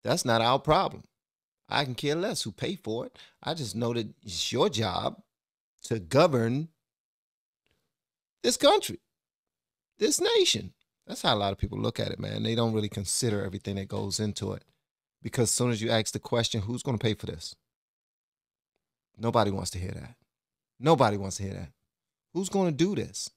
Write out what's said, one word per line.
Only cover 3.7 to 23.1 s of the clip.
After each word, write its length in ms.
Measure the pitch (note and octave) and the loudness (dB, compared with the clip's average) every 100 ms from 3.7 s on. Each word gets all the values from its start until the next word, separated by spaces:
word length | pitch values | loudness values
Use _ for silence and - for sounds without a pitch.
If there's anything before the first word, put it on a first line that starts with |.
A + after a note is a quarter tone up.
| G2 | -2
know 160 | A#2 | -2
that 220 | A#2+ G#2+ - | -2 -4 -10
it's 300 | A2+ E2+ - | -10 -6 -4
your 180 | A#2+ G3 | 2 2
job 500 | A2+ G#2+ F2+ G#2 - _ _ _ _ _ _ - | 2 -2 -2 -4 -6 _ _ _ _ _ _ -6
to 120 | A2+ | -6
govern 720 | E2 C3 F3 B2+ A2+ C3 D#3+ _ _ _ _ _ _ _ _ _ _ _ _ _ _ _ _ _ | 2 4 6 4 0 -2 -6 _ _ _ _ _ _ _ _ _ _ _ _ _ _ _ _ _
this 120 | A#3+ - | -2 4
country, 440 | C#4+ G4+ - - _ _ _ _ _ _ _ _ _ _ | 6 4 2 -10 _ _ _ _ _ _ _ _ _ _
this 240 | G#3+ - | 0 2
nation. 520 | G4+ A#4 F4+ - - _ _ _ - | 4 4 4 2 -2 _ _ _ -14
That's 160 | - | -2
how 100 | - | 2
a 20 | A2 | 2
lot 160 | G2+ | 2
of 60 | G2 | -2
people 220 | G2+ G2+ | -4 -2
look 200 | A2 - | -4 -2
at 120 | G2+ | -6
it, 80 | F#2+ | -4
man. 240 | G2+ G#2+ | -6 -4
They 100 | A2 | -2
don't 200 | A#2 A#2 | 0 2
really 140 | A2 G#2 | 0 -2
consider 560 | - F#2+ - A#2+ G#2 | -4 -4 0 0 0
everything 320 | G2 G2 - G2 | -4 -6 -6 -6
that 100 | G2 | -4
goes 320 | G2+ G2+ F#2+ | -6 -4 -2
into 340 | G#2+ G2 G2+ | -2 -2 -6
it. 100 | G2 _ _ _ _ _ _ | -6 _ _ _ _ _ _
Because 280 | A#2 - A2 | -6 0 2
as 20 | |
soon 200 | - B2 | 2 0
as 100 | A2 | 0
you 80 | A2+ | 0
ask 240 | A2+ G#2+ | 0 0
the 60 | G#2+ | -6
question, 420 | - A#2+ A2+ A2+ | -2 0 0 -2
"Who's 220 | G2+ A#2+ | -4 -4
gonna 160 | - A2+ | -4 0
pay 160 | A2+ G#2 | 0 -2
for 100 | - | -6
this?" 300 | E2 - - _ _ _ _ _ _ _ _ _ _ _ _ _ _ _ - | -10 -12 -16 _ _ _ _ _ _ _ _ _ _ _ _ _ _ _ -4
Nobody 320 | A2+ A2+ G2+ | 2 4 4
wants 220 | F#2+ F#2 | 0 -4
to 80 | F#2 | -6
hear 120 | F2 | -8
that. 240 | - - - _ _ _ _ _ _ | -10 -14 -20 _ _ _ _ _ _
Nobody 380 | C3 D#3+ A#2 G2+ | 4 6 6 2
wants 200 | G2 F#2 | -4 -6
to 60 | |
hear 100 | G2 | -8
that. 180 | F#2+ E2+ _ _ _ _ _ _ | -8 -12 _ _ _ _ _ _
Who's 160 | E3 F#3+ | -6 -2
gonna 220 | G3 F3+ | 0 0
do 240 | C#3 F3+ E3+ | 2 2 2
this? 360 | F2+ | -4